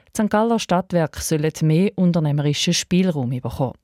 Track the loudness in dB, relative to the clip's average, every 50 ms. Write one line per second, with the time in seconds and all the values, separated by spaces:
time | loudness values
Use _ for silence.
0 | _ _ _ -2 0 2 2 2 2 2 0 -2 0 0 0 -2 0 0 0 0
1 | 0 0 -4 -8 -4 -2 -2 0 0 -2 -2 0 0 2 4 4 2 0 0 2
2 | 2 2 2 2 0 0 0 0 0 0 -2 0 0 -2 -2 -2 -2 _ 2 2
3 | 2 2 0 -2 -4 -4 -4 -6 -6 -8 -4 -4 -4 -4 -4 _